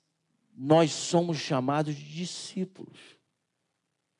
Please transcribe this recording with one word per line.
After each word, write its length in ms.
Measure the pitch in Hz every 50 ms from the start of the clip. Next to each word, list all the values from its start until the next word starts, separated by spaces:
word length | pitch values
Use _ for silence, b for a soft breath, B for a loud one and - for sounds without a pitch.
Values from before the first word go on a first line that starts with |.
| _ _ _ _ _ _ _ _ _ _ _
nós 380 | - 131 139 156 165 170 147
somos 480 | - - - - - 170 175 175 165 143
chamados 560 | - - 160 131 127 131 143 151 156 151 147
de 100 | 139 147
discípulos. 920 | 147 151 160 180 175 - - - - - 190 185 185 190 - - - - - - - - _ _ _ _ _ _ _ _ _ _ _ _ _ _ _ _ _ _ _ _ _